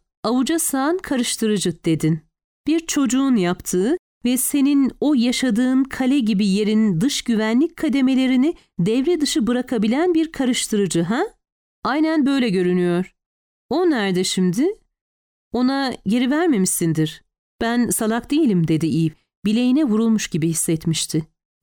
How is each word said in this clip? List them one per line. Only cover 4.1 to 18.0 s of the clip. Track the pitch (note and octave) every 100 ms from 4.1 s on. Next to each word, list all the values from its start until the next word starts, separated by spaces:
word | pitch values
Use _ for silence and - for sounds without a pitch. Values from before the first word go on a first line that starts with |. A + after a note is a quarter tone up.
| _
ve | A#3+ B3+
senin | - C#4+ C#4 C#4+ C4+ -
o | C4+
yaşadığın | C#4+ A#3 B3 C4 G#3+ B3+ C4
kale | C4+ - B3+ C#4+
gibi | G#3+ G3 G#3
yerin | G3 G#3+ G#3+ A3 D#3+
dış | B3+ -
güvenlik | - A3 A3 A#3+ E4 -
kademelerini | D#4+ C4+ C4 C4 C4 B3+ C#4+ F4+ _ -
devre | F3+ A#3+ C#4 F4
dışı | C#4+ D#4+ A#3
bırakabilen | A#3+ B3+ A#3+ G#3+ C4 F4+
bir | D#4+ D#4+
karıştırıcı, | - B3+ A#3 - G#3+ F#3+ E3
ha?" | E3+ A#3+ A4 - _ _ _ _
"Aynen | A3+ C#4+ D#4 D#4+ C4+
böyle | C#4 B3
görünüyor." | F#3 F3+ F3+ F3 F3 F#3 _ _ _ _ _ -
"O | D4 F4+
nerede | C4 G3 F3+
şimdi?" | G3 - F#3 F3+ E4+ G#4+ _ _ _ _ _ _ _
"Ona | A3+ B3+ C4+ C4 - F#3+
geri | A#3+ B3+
vermemişsindir." | D4+ F4 A3 F#3+ - E3+ D#3+ D#3 - _ _ _ -
"Ben | A3+ A#3+ A#3+
salak | -